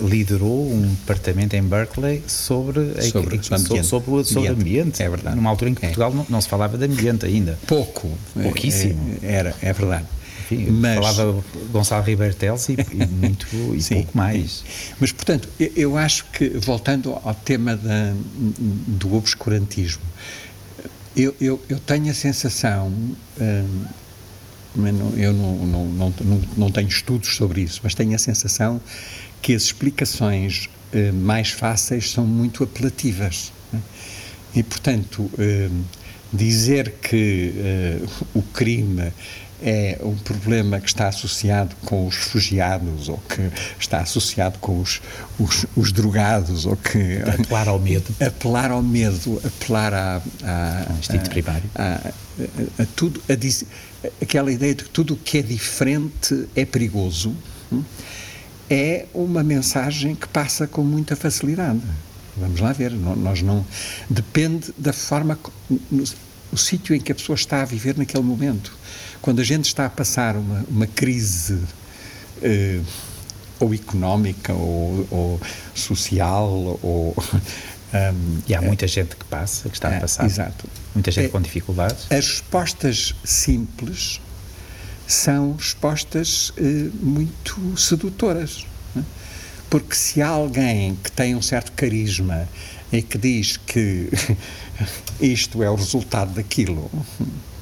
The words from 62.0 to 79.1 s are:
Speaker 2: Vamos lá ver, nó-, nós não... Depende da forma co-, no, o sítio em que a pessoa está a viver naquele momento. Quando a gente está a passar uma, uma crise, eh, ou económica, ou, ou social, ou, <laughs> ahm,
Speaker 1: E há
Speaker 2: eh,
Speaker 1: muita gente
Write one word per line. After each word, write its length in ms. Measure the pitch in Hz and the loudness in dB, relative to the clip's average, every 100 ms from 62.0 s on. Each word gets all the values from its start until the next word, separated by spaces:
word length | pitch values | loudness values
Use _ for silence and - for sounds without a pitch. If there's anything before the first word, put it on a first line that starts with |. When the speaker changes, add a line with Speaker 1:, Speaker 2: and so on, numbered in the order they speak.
| - - - - | -8 -16 -12 -4
Speaker 2:
Vamos 240 | 92 87 | -2 2
lá 120 | 110 | 2
ver, 180 | 139 123 | 2 0
nó-, 240 | 117 87 92 | 0 0 0
nós 260 | 92 95 | 2 2
não... 240 | 92 101 98 - - - - | 2 2 0 -6 -10 -8 -2
Depende 640 | 104 110 - 160 165 156 - | 0 2 2 2 0 -4 -4
da 160 | 143 | -2
forma 420 | 139 - 147 151 151 | -2 0 0 2 0
co-, 160 | - - - 127 - | -6 -14 -2 -2 2
no, 140 | 139 143 - - - - | 0 0 -6 -14 -20 -6
o 60 | - | -2
sítio 380 | - 180 - 156 | 0 0 2 0
em 40 | |
que 100 | - | 2
a 40 | 135 | -4
pessoa 200 | - 151 | -2 -2
está 280 | - 143 | 0 0
a 20 | 135 | 0
viver 320 | 117 120 139 | -2 -2 0
naquele 260 | 139 139 | 0 2
momento. 540 | 123 120 139 110 101 - - - - - | 2 2 0 0 -4 -12 -16 -16 -16 -4
Quando 180 | - 120 | 2 2
a 40 | |
gente 220 | 117 156 147 | 4 2 2
está 200 | - 135 | 0 -2
a 40 | |
passar 460 | - 127 - 117 107 | 0 0 2 2 2
uma, 300 | 104 101 - | 0 -2 0
uma 180 | 110 107 | 2 2
crise, 720 | - 127 123 107 92 82 98 85 - - - - - - - | 2 2 2 2 0 0 0 -2 -8 -18 -18 -18 -18 -18 -4
eh, 380 | 110 104 98 92 82 - - - - - - - | 2 2 2 0 -2 -8 -12 -14 -14 -16 -18 -2
ou 140 | 117 | 0
económica, 800 | 110 - 98 92 101 104 92 - | 0 -2 0 2 4 2 0 -2
ou, 540 | 87 85 85 85 92 95 | -2 0 0 0 0 0
ou 320 | 92 87 85 85 - - | 0 0 0 -4 -10 -10
social, 1080 | - - 101 - 95 87 95 104 95 90 87 | -8 -4 -2 0 2 2 2 2 0 -2 -2
ou, 320 | 90 85 82 85 - - - | 0 0 0 -2 0 0 0
<laughs> 360 | - - - - | -8 -12 -16 -4
ahm, 460 | 101 98 92 85 82 - | 0 2 2 0 0 0
Speaker 1:
E 60 | 92 | 2
há 40 | |
Speaker 2:
eh, 20 | 87 | 2
Speaker 1:
muita 220 | 98 95 | 2 2
gente 280 | 92 87 | 0 -2